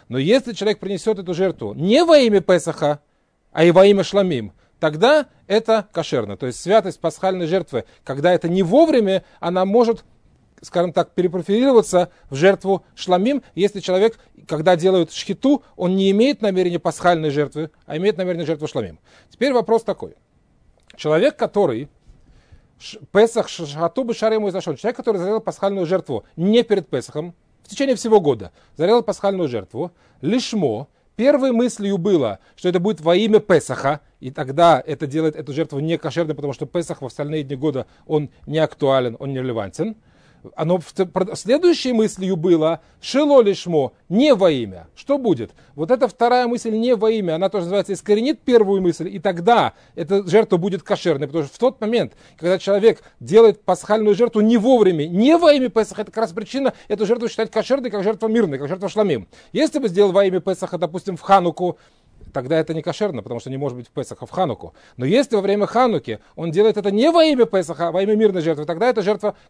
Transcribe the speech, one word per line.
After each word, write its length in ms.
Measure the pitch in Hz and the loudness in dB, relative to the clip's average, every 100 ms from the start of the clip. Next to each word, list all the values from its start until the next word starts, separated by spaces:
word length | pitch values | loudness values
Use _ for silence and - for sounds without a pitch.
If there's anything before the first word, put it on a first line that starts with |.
| - | -8
Но 80 | 123 | -4
если 340 | 147 254 240 | 0 0 0
человек 280 | 202 202 202 | -6 -4 -4
принесет 380 | 196 196 220 202 | -6 -6 -4 -4
эту 140 | 180 | -4
жертву 400 | 165 190 - 107 | -2 -2 -2 -10
не 320 | 127 175 262 | -4 2 2
во 140 | 339 302 | 6 6
имя 240 | 233 202 | 6 2
Песаха, 580 | - 180 165 147 147 143 _ _ _ _ _ | 2 0 0 -4 -4 -4 _ _ _ _ _
а 120 | - | 2
и 60 | 170 | 4
во 160 | 170 202 | 8 6
имя 180 | 196 | 6
шламим, 480 | 175 202 190 131 104 _ _ - | 2 0 0 -4 -8 _ _ -4
тогда 480 | 160 156 233 302 262 _ - | -4 2 2 2 0 _ -2
это 420 | 208 226 220 - | -2 2 -2 -2
кошерно. 440 | 165 156 135 104 98 | -8 -4 -4 -4 -8
То 80 | |
есть 160 | 127 113 | -10 -8
святость 400 | 170 214 185 - | 2 2 2 -6
пасхальной 460 | 165 - 190 185 160 | -8 -4 -4 -2 -2
жертвы, 380 | 185 165 120 - _ | -2 -2 -8 -8 _
когда 300 | - 135 170 | -10 0 2
это 160 | 180 170 | 2 0
не 120 | 185 | 0
вовремя, 640 | 170 262 330 269 202 190 - - | 2 4 4 4 2 -2 -4 -8
она 240 | 175 185 | -4 -2
может, 400 | 190 220 233 226 _ _ _ _ _ _ | 0 2 2 -2 _ _ _ _ _ _
скажем 320 | - 175 175 | -8 -2 -2
так, 200 | 175 165 | -2 -2
перепрофилироваться 1000 | - 180 180 170 214 269 233 - 180 170 _ - | -2 -2 -2 -2 0 4 4 4 0 -2 _ -12
в 40 | |
жертву 500 | 135 180 190 190 190 _ - | 2 2 2 -2 -4 _ -12
шламим, 480 | - 180 220 285 - | -2 0 0 -2 -6
если 240 | - 196 202 | -4 -4 -4
человек, 400 | - 185 226 - _ _ - | -2 0 0 -2 _ _ -8
когда 260 | 151 160 | -2 2
делает 380 | 175 185 190 160 | 2 2 2 0
шхиту, 500 | - - 196 262 294 _ - | -6 -10 -2 0 0 _ -6
он 180 | 180 | -2
не 160 | 190 196 | 0 2
имеет 320 | 196 262 - | 2 2 0
намерения 380 | 214 185 180 175 | -2 0 0 -2
пасхальной 500 | 175 - 175 170 156 | -4 0 0 2 0
жертвы, 400 | 143 147 151 160 _ - | -2 -2 -4 -10 _ -12
а 100 | 151 | -4
имеет 200 | 196 180 | -2 -2
намерение 280 | 185 170 | -4 -4
жертвы 220 | 156 151 151 | -4 -6 -6
шламим. 320 | 139 95 78 _ _ _ | -6 -8 -12 _ _ _
Теперь 220 | - 269 | -4 0
вопрос 320 | 247 202 226 | 0 2 -2
такой. 320 | 214 - 87 - _ _ _ _ _ _ _ - | -2 -8 -10 -18 _ _ _ _ _ _ _ -8
Человек, 400 | 151 156 269 - | 0 2 2 0
который 520 | 233 202 175 113 143 _ _ - _ _ _ - _ _ | -2 0 0 -2 -8 _ _ -20 _ _ _ -20 _ _
ш-, 180 | - - 143 | -20 -20 -2
Песах 360 | 196 226 226 - | 2 2 0 -6
ш-, 180 | - 151 | -8 -10
шхату 360 | 147 175 - | -6 -4 -4
бешар 300 | 240 - 220 | -6 -2 -2
ему 160 | 220 202 | -2 -2
изошен, 260 | 185 175 | -6 -6
человек, 220 | 147 220 247 | -6 -6 -6
который 220 | 247 196 | -4 -2
зарезал 220 | 180 220 | -2 -4
пасхальную 460 | 202 156 202 196 165 | -6 -4 -4 -2 -2
жертву 380 | 185 - 113 - | -2 -2 -8 -8
не 300 | - 185 233 | -4 2 2
перед 240 | 233 196 151 | 2 -2 -2
Песахом, 460 | 131 - 151 175 - _ _ | -8 -6 -10 -12 -14 _ _
в 60 | - | -16
течение 260 | - 269 | -4 -2
всего 260 | 240 233 214 | 0 4 4
года 300 | 147 113 87 _ _ - | 4 -2 -6 _ _ -4
зарезал 280 | 175 240 | 2 2
пасхальную 440 | 220 190 - 190 156 | 0 -4 -4 -2 -4
жертву, 440 | 117 95 113 175 _ _ - | -6 -8 -10 -10 _ _ -8
лишмо, 680 | 143 240 - 220 143 107 143 _ _ | -2 -2 -2 -2 -2 -4 -10 _ _
первой 380 | - 254 294 262 | 0 2 2 2
мыслью 460 | 233 247 240 202 196 | 0 0 -2 -4 -2
было, 420 | 190 175 117 98 _ _ | 0 0 0 -6 _ _
что 120 | 180 | -2
это 120 | 180 | 0
будет 200 | 185 160 | -2 -2
во 140 | 156 | 0
имя 240 | 180 220 214 | 2 4 2
Песаха, 600 | - 160 - 123 135 151 _ _ | 4 0 0 -4 -4 -4 _ _
и 140 | 127 | -14
тогда 500 | 139 131 143 170 135 | -10 -6 2 4 4
это 220 | - 139 143 | 0 -8 -4
делает 300 | 156 160 156 | -2 -2 -4
эту 160 | 147 | -10
жертву 260 | 135 156 139 | -6 -6 -4
некошерной, 560 | 156 165 151 151 156 | -4 -4 -4 -4 -4
потому 180 | 139 143 | -4 -8
что 140 | - 147 | -8 -6
Песах 340 | 175 165 170 | -6 -6 -10
в 60 | 131 | -12
остальные 380 | - 147 156 | -10 -6 -6
дни 100 | 139 | -6
года, 320 | 135 151 131 - _ - | -4 -4 -4 -8 _ -4
он 220 | 151 147 _ - | -4 -4 _ -6
не 120 | 156 | -2
актуален, 580 | 151 - 139 135 123 113 | -2 0 2 2 0 -6
он 120 | 139 | -8
не 60 | 131 | -8
релевантен. 560 | 127 113 98 - 202 220 _ _ _ _ - | -6 -6 -8 -6 -8 -8 _ _ _ _ -18
Оно 240 | - 160 180 | -6 -2 -2
в 140 | - | -2
т-, 120 | - | -6
прод-, 320 | 180 185 190 247 | -4 -2 -4 -6
следующей 560 | 196 294 349 311 262 | 0 2 4 2 0
мыслью 440 | 233 220 - 185 180 | 0 0 -2 -4 -2
было 440 | 180 165 156 165 _ _ | 2 4 2 -2 _ _
«шело 420 | - 262 302 277 | -4 0 4 6
лишмо», 500 | 202 190 175 160 127 _ - | 4 0 -2 -2 -2 _ -4
не 240 | 196 302 208 | 2 4 4
во 160 | 185 | 4
имя. 340 | 135 104 87 76 | 2 -4 -10 -20
Что 240 | _ - 277 | _ -4 -2
будет? 320 | 240 131 104 _ _ | 0 -2 -4 _ _
Вот 160 | - 165 | -10 -2
эта 160 | 247 233 | 0 0
вторая 400 | - 240 247 240 | 0 2 2 0
мысль 240 | 240 226 | -4 -4
«не 240 | 220 240 | -2 0
во 160 | 226 220 | 2 2
имя», 240 | 226 180 | 0 -2
она 140 | 160 190 | -2 -2
тоже 160 | 214 | -2
называется 280 | 170 202 185 | -2 -2 -2
«Искоренит 480 | 185 - 208 254 - | -6 0 0 0 -4
первую 380 | - 240 196 196 | 2 4 4 2
мысль», 280 | 180 165 175 | 0 -2 -8
и 100 | 196 | -4
тогда 560 | 196 175 175 233 127 - _ - | -4 -2 2 2 2 -4 _ -12
эта 280 | 160 196 180 | -2 -2 2
жертва 280 | 202 208 180 | 2 4 0
будет 280 | 190 180 | 0 -4
кошерной, 420 | - 196 175 139 139 | -4 -2 0 -2 -2
потому 180 | 160 | -4
что 100 | 139 | -6
в 40 | - | -2
тот 220 | 247 - | -2 -2
момент, 320 | 214 233 139 _ - - | -4 -2 -4 _ -20 -6
когда 200 | 165 185 | -2 -2
человек 420 | - 196 220 170 - _ | 0 4 4 2 -8 _
делает 440 | 120 208 226 185 | 2 6 6 4
пасхальную 520 | - 180 - 220 214 | -2 -2 0 0 2
жертву 260 | 202 233 214 | 2 2 2
не 180 | 220 240 | 4 4
вовремя, 500 | 226 247 190 165 156 | 4 4 4 2 -2
не 280 | 175 254 339 | 2 4 6
во 160 | 339 | 6
имя 180 | 294 247 | 4 2
Песаха, 320 | 226 214 - | -2 -4 -6
это 100 | 202 | -8
как 100 | 220 | -4
раз 100 | 226 | -4
причина 400 | 175 208 262 262 - - | -6 -8 -4 -4 -4 -8
эту 180 | 208 | -4
жертву 240 | 202 233 226 | 0 -2 -2
считать 220 | - 220 | -4 -4
кошерной, 400 | 220 - 269 240 | -2 -2 -2 -2
как 140 | 202 | -4
жертва 240 | 190 220 226 | -2 -2 0
мирная, 320 | 226 190 135 | 0 0 -2
как 80 | 143 | -6
жертва 200 | 185 190 | -6 -6
шламим. 380 | 214 202 123 90 - _ | -2 0 0 -6 -20 _
Если 280 | 202 302 294 | -2 -2 -2
бы 80 | 220 | -2
сделал 240 | 175 202 | 2 2
во 120 | 185 | 4
имя 140 | 196 185 | 2 0
Песаха, 400 | 190 185 185 175 | -4 -6 -6 -6
допустим, 380 | 170 175 - 175 | -6 -6 -10 -8
в 40 | |
Хануку, 580 | - 196 170 - 180 - _ _ _ _ - | 2 2 2 -2 -6 -6 _ _ _ _ -12
тогда 260 | 143 127 160 | -10 -2 -2
это 160 | 156 | -2
не 80 | 160 | -6
кошерно, 400 | 170 156 208 127 | -6 -4 -4 -6
потому 180 | 104 117 | -10 -12
что 80 | 131 | -10
не 80 | 135 | -8
может 220 | 143 123 | -8 -8
быть 100 | 123 | -12
в 20 | |
Песах, 280 | - 123 113 | -10 -10 -12
а 60 | 120 | -10
в 40 | |
Хануку. 440 | - 175 104 85 _ _ - | -4 -4 -4 -12 _ _ -6
Но 80 | 131 | 0
если 300 | 226 - 214 | 0 2 -2
во 40 | |
время 260 | 196 208 202 | 0 -2 0
Хануки 520 | 226 254 156 - 107 _ - | 0 0 0 -6 -12 _ -10
он 140 | 170 | -4
делает 260 | 170 220 208 | 2 2 2
это 140 | 202 | -2
не 200 | 202 294 | 2 2
во 140 | 339 | 4
имя 220 | 320 269 226 | 4 4 2
Песаха, 420 | 190 165 156 170 | 0 -2 -4 -4
а 40 | |
во 100 | 170 | -2
имя 140 | 196 214 | 0 2
мирной 260 | 220 185 | 2 2
жертвы, 240 | 160 147 151 | -2 -4 -4
тогда 220 | 170 240 | -2 0
эта 120 | 220 | 0
жертва 340 | 185 208 208 - | -2 -2 -4 -8